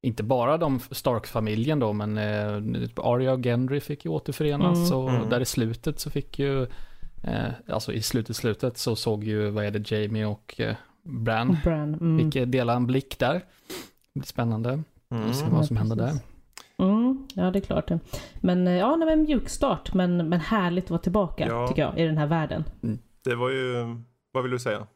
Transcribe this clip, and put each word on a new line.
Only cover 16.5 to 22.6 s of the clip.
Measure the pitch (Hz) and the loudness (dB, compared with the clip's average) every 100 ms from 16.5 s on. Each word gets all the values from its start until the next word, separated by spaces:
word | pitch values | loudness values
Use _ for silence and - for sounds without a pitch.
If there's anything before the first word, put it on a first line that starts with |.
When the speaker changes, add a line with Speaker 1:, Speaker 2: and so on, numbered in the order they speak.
| - - - | -20 -20 0
Speaker 2:
Mm, | 190 214 247 269 269 | 2 4 4 0 -4
ja, | 196 180 | -2 0
det | 196 | 0
är | |
klart | 196 - - | 0 -2 0
det. | 170 - - - - | -2 -2 -12 -12 -2
Men, | 180 180 180 | 2 4 4
eh, | |
ja, | 180 214 330 | 4 2 2
nej, | 320 | 4
men | 320 | 4
mjukstart, | 311 262 - - 277 175 - | 4 2 0 0 0 0 0
men, | 185 180 175 160 | 2 2 2 2
men | 175 | 0
härligt | 160 220 180 175 | 2 2 2 0
att | 185 | 0
vara | 170 | -2
tillbaka, | - 196 180 - 113 | 2 2 0 0 -2
Speaker 3:
Ja. | 117 123 | 0 0
Speaker 2:
tycker | 123 | 0
jag, | 147 - | 0 2
i | 165 | 2
den | 156 | 2
här | 147 | 2
världen. | 165 151 - | 0 0 -4